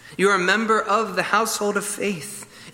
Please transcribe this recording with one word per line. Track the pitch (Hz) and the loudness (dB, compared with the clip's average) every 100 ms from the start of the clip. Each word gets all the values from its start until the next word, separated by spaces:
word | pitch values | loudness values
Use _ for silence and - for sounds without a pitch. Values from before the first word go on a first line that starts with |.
| - - | -12 0
You | 196 | 2
are | |
a | 190 | 4
member | 180 208 220 220 | 2 2 2 2
of | 208 208 220 185 | 2 0 0 -2
the | |
household | - 208 220 - 208 196 | 0 0 0 -2 -2 -2
of | - | -4
faith, | - 202 175 - - - - - | -4 -4 -4 -8 -14 -16 -20 -4